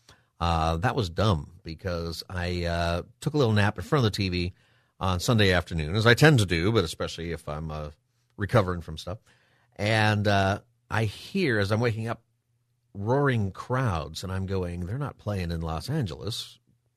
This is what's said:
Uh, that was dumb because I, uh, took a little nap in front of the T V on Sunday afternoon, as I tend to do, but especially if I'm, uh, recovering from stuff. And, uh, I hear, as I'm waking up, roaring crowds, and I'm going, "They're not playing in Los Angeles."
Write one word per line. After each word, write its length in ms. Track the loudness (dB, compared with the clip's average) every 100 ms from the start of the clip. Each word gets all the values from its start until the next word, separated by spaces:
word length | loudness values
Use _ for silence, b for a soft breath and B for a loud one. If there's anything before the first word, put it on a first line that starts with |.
| b b b _
Uh, 380 | 0 2 2 0
that 180 | -2 -2
was 160 | -4
dumb 400 | 0 2 2 -2 -14
because 600 | -14 -10 -6 -6 -6 -8 -10
I, 360 | -6 -4 -2
uh, 400 | -2 0 0 -2 -4 _
took 140 | -4 0
a 20 |
little 160 | 2
nap 240 | 4 2 0
in 60 |
front 200 | -2 2
of 80 | 2
the 40 | 0
T 140 | -2
V 240 | 0 -4 b b b b _
on 200 | -2 0
Sunday 320 | 2 4 6
afternoon, 440 | 4 2 -4 -2 2
as 120 | 6
I 80 | 8
tend 240 | 8 6
to 80 | 4
do, 240 | 2 2
but 120 | 2
especially 480 | 0 -4 -8 -6 -8
if 160 | -8 -8
I'm, 220 | -8 -8
uh, 200 | -8 -10 -14 _ _ _ -8
recovering 440 | 2 2 2 -2
from 160 | -8 -12
stuff. 220 | -10 -12 b b b b b -6
And, 520 | 0 2 4 4 4
uh, 340 | 4 2 0 -6 _ _
I 140 | -2
hear, 560 | -2 -4 -8 -2 0 0
as 120 | 0
I'm 80 | 0
waking 280 | 0 -2 -6
up, 160 | -8 _ _ _ _ _ _ _ -8
roaring 560 | -2 0 2 0 -2
crowds, 720 | -6 -6 -2 0 -2 -4 -8
and 80 | -6
I'm 160 | -6 -4
going, 400 | -4 -4 -6 -6
"They're 100 | -6
not 220 | -8 -8
playing 320 | -6 -4 -2
in 100 | -4
Los 300 | -4 -6 -4
Angeles." 680 | -4 -4 -4 -8 -8 -10 -16 _ _ _